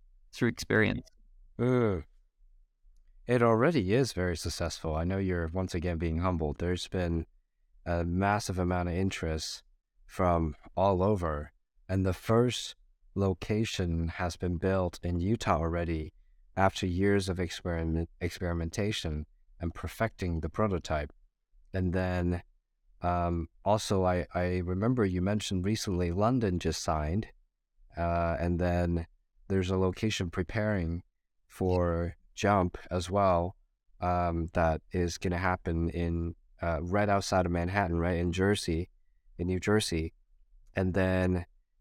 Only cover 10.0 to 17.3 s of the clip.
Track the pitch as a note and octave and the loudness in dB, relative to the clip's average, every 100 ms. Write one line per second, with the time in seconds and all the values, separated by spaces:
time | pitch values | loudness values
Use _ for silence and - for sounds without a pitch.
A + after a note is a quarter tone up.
10 | - - F#2 E2+ D#2+ - - - G2 F#2 | -16 0 2 4 0 -4 -10 0 2 4
11 | F#2+ G#2 E2+ D2 D2+ _ _ _ - F#2+ | 2 2 0 -4 -8 _ _ _ -4 0
12 | F#2+ F2+ - A2+ B2 - - - _ _ | 0 0 2 4 4 0 -8 -14 _ _
13 | _ G2 G2 F#2 - G#2+ A2+ - F2+ E2 | _ -2 0 -2 -2 0 0 -2 -2 0
14 | E2 - F2+ - F2+ E2+ F#2+ F#2+ F2+ - | -2 -2 -6 -2 -4 0 0 0 0 -4
15 | F2 F2 F#2 A2+ - E2+ E2 E2+ E2+ D#2+ | -4 -2 0 0 0 0 0 -2 -2 -4
16 | D#2 - _ - - - F#2+ - F#2+ F2 | -6 -14 _ -20 -10 2 2 2 -2 2
17 | G2+ G2+ F#2+ | 4 4 2